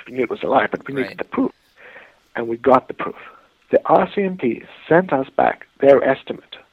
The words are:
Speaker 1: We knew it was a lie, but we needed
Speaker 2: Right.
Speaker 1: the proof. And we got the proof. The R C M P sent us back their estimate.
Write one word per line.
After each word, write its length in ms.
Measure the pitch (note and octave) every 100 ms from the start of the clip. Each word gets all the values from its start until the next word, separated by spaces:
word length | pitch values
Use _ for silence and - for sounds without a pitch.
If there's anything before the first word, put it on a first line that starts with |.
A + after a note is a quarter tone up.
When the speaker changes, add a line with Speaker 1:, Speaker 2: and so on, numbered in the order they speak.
| -
Speaker 1:
We 80 |
knew 100 | B2+
it 60 | A#2+
was 140 | -
a 40 | F2+
lie, 200 | B2+ G#2+
but 180 | - -
we 80 |
needed 140 | C#3 G2+
Speaker 2:
Right. 100 | -
Speaker 1:
the 40 |
proof. 300 | - - C4+ _ _ _ - - - _ _ A2+
And 140 | A#2
we 80 | A#2
got 320 | C3+ B2+ -
the 40 |
proof. 220 | - - - - - _ _ -
The 100 | - -
R 240 | E3+ F#3
C 100 | -
M 120 | G3 F#3
P 280 | B2+ - - - -
sent 240 | D#3+ F#3
us 160 | C3+ C3+
back 360 | - B1 - - -
their 240 | C#3 C3+
estimate. 540 | - C3+ - - - - _